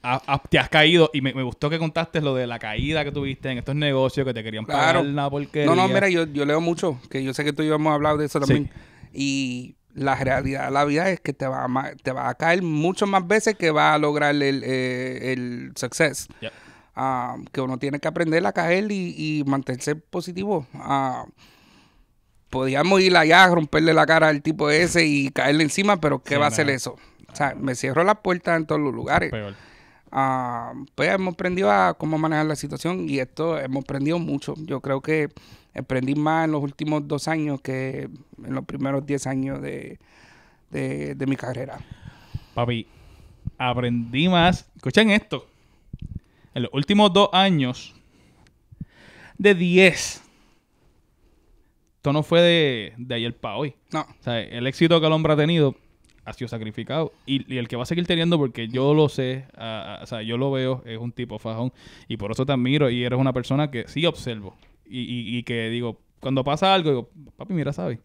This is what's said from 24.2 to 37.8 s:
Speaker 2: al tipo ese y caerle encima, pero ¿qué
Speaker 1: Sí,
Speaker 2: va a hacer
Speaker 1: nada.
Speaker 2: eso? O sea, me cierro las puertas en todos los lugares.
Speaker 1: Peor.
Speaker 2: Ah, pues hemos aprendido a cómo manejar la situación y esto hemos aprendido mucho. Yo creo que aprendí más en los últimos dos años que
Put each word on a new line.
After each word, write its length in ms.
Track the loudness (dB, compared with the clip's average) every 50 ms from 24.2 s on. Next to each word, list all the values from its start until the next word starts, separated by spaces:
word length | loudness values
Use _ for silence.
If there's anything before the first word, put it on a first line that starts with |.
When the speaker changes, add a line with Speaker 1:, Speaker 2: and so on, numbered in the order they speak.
| 6 6
Speaker 2:
al 140 | 4 2 0
tipo 260 | -2 -2 0 2 4
ese 380 | 4 4 4 4 4 2 4
y 240 | 4 2 2 0 -2
caerle 340 | -2 0 2 2 4 2 2
encima, 340 | 0 0 0 2 2 2 2
pero 220 | 2 -2 -2 -2 _
¿qué 120 | -2 0
Speaker 1:
Sí, 60 | 2
Speaker 2:
va 40 | 2
a 20 | 2
hacer 180 | 2 2 0
Speaker 1:
nada. 100 | 0 0
Speaker 2:
eso? 200 | -2 -4 -10 -12 -12 -20 -20 _ _ -20 -20 -6
O 20 |
sea, 180 | -4 -2 -2 -2
me 200 | -4 -6 -6 -6
cierro 300 | -4 -4 -2 0 2 4
las 140 | 2 2 0
puertas 400 | _ -2 -2 -2 0 -2 0 0
en 80 | 0
todos 140 | -2 -2 -2 -2
los 100 | -2 -4
lugares. 360 | -4 -4 0 0 0 0 0
Speaker 1:
Peor. 240 | -6 -8 -8 -10 -12 -16 -20 -20 -20 -20 -20 _ _ _ _ _ -2
Speaker 2:
Ah, 560 | -2 0 0 0 -2 -4 -4 -6 -8 -8 -10 -12 -14 -16 -14 _
pues 160 | -2 0 0
hemos 240 | 0 0 -2 -4 -6
aprendido 380 | -4 -4 -4 -2 0 2 4 4
a 220 | 4 4 2 2
cómo 220 | _ -4 -2 -2 0
manejar 280 | 0 0 0 0 0
la 80 | 0 -2
situación 540 | -4 -6 -8 -10 -6 -4 -4 -4 -2 -4 -4
y 80 | -2 -2
esto 400 | -4 -4 _ -4 -2 -2 -2 -4
hemos 240 | -4 -4 -6 -6 -6
aprendido 380 | -6 -6 -2 -2 0 0 -2
mucho. 340 | -2 -2 -4 -4 -4 -6 -8 -8
Yo 220 | -6 -6 -6 -6
creo 200 | -4 -4 -4 -4
que 280 | -2 -2 -2 0 -2 -4 _ -14 -20 -20 -20 -20 _ _ _
aprendí 400 | -12 -8 _ -4 -2 0 0 -2
más 300 | 0 0 0 0 0 0
en 80 | 0 0
los 100 | -2 -4
últimos 460 | -6 -6 -6 -4 -2 -2 -4 -2 -4
dos 180 | -6 -6 -4
años 340 | -4 -4 -2 -2 -4 -4 -6
que 420 | _ -6 -6 -4